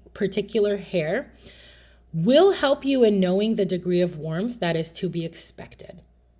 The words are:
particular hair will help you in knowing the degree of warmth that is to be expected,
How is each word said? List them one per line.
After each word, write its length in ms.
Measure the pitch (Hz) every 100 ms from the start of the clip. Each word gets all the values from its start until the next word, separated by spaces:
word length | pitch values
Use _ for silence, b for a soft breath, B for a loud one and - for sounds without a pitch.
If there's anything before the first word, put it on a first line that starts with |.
| -
particular 640 | - 196 196 202 226 208 202
hair 540 | - 180 151 208 285 B B B B B B B _
will 400 | 165 175 277 392
help 320 | 370 277 269
you 200 | 277 269
in 160 | 226 202
knowing 360 | 180 190 220 208
the 80 |
degree 360 | 196 180 180 175
of 180 | 175 156
warmth 420 | 156 160 233 240
that 160 | 175 165
is 160 | 165
to 160 | - 185
be 160 | 165
expected, 800 | 165 170 - - - - - - - _ _